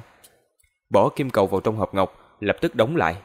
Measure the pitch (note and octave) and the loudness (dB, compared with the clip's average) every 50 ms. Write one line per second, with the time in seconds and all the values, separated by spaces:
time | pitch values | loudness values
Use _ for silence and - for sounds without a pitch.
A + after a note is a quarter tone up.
0 | - _ _ _ _ - _ _ _ _ _ _ _ _ _ _ _ - G#2+ G2 | -6 _ _ _ _ -20 _ _ _ _ _ _ _ _ _ _ _ 0 2 4
1 | A2 D3 - - C#3+ B2+ - G#2+ G2 F2+ G2 F#2+ - A#2 G#2+ G#2+ F#2+ - - F#2+ | 4 4 0 -2 -4 -2 2 2 2 2 0 -2 -2 -2 -2 -2 -4 -4 -2 -2
2 | F#2+ - - - - _ _ - G#2 G2 F#2 - - E3+ - A#2 A2 A2 - C3+ | -2 -2 -4 -12 -20 _ _ -6 -4 -4 -2 -2 -2 -4 0 0 0 0 0 0
3 | F#2 D#2+ F2 G2 - | 0 -2 -2 -4 -10